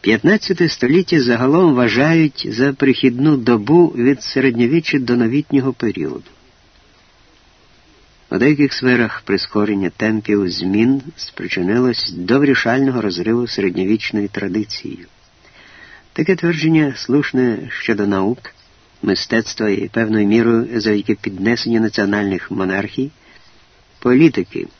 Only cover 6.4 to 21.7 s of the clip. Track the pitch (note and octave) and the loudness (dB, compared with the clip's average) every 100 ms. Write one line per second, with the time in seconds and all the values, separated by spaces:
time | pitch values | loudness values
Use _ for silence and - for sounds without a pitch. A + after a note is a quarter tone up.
6.4 | _ _ _ _ _ _ _ _ _ _ | _ _ _ _ _ _ _ _ _ _
7.4 | _ _ _ _ _ _ _ _ _ - | _ _ _ _ _ _ _ _ _ 0
8.4 | B2+ D3 C#3+ - B2+ B2 A2+ - - G2+ | 2 2 0 0 0 2 0 -4 -4 -4
9.4 | - G#2+ G#2 G2+ G2 - A2 G#2+ G#2+ G#2 | -2 -2 0 0 -4 -2 -2 -2 0 0
10.4 | F#2+ E2+ F2+ G2+ A#2 C#3 C3+ - - - | 0 -4 -2 2 2 2 -4 -16 -18 -12
11.4 | F2+ - F2+ A2+ B2+ A#2 - F2 F2+ B2+ | -8 -4 -2 0 0 -2 -6 -8 -2 2
12.4 | C#3+ B2 A#2 B2 C3+ B2+ G#2+ F2 F#2+ A#2 | 2 2 0 0 0 0 -4 -4 -2 -2
13.4 | A#2+ - G2 F2 F#2+ G#2+ - G#2+ G2+ G2+ | -2 -2 -2 0 0 0 0 -4 -4 -6
14.4 | G2+ F#2+ G#2 - - - - _ _ _ | -4 -4 -6 -8 -12 -14 -18 _ _ _
15.4 | _ _ - - - - _ - D#3 F#3 | _ _ -20 -20 -20 -20 _ -6 -2 0
16.4 | E3+ E3 D#3 D#3+ D3+ B2+ - C3+ C#3+ B2+ | 0 -2 2 2 2 -4 -2 0 0 0
17.4 | B2 A2 - - - G#2+ G2+ G2 F#2+ B2 | 0 -2 -6 -10 -4 -2 0 0 -2 -4
18.4 | - _ _ _ _ _ - F#2+ - A2+ | -10 _ _ _ _ _ -4 -2 -2 -2
19.4 | A2+ - A2 G2 G2 - A2+ A2 G2+ A2 | -2 -4 -2 -2 -4 -4 0 2 2 4
20.4 | A#2 A2+ A#2 A#2 G#2+ G#2 G2+ G#2 - F#2+ | 4 2 0 -4 0 -2 0 -4 -4 -4
21.4 | G2+ A#2 - | -2 -2 0